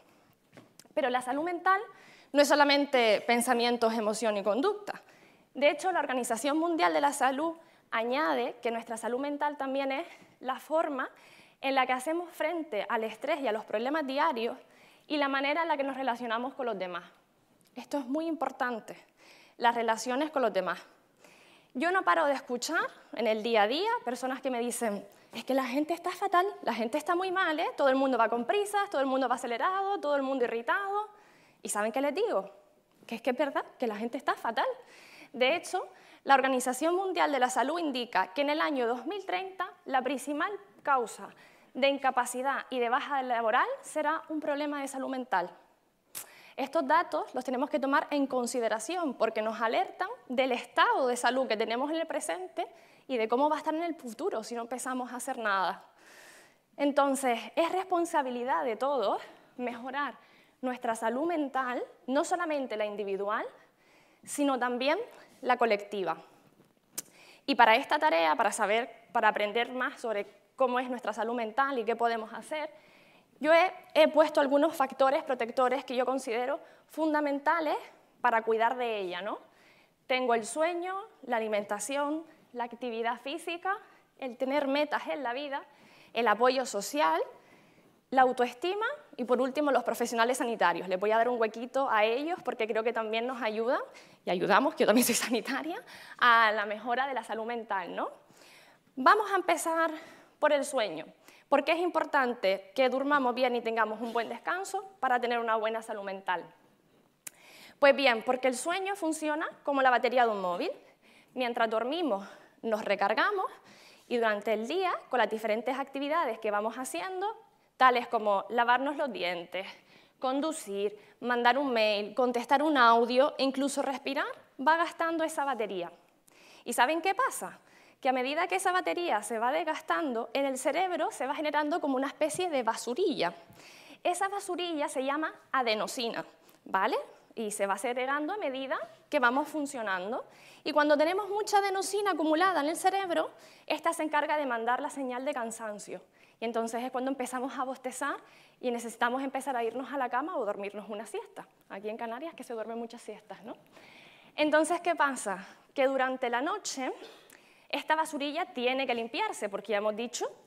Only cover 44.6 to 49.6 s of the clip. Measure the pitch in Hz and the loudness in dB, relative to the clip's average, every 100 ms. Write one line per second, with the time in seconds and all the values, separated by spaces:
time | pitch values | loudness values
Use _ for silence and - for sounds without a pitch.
44.6 | 294 285 269 269 262 262 247 185 180 - | -4 -4 -6 -6 -6 -6 -2 -2 -2 -8
45.6 | _ _ _ _ _ - - - - - | _ _ _ _ _ -16 -16 -20 -16 -8
46.6 | 269 330 269 320 349 311 370 - 262 247 | -4 0 2 2 2 -4 -4 -6 -4 -2
47.6 | 269 294 269 294 - 294 269 254 240 262 | 0 0 2 2 2 0 0 0 -2 0
48.6 | 226 220 - 359 320 - 226 226 220 220 | 0 0 -2 -4 -2 0 -2 0 -2 0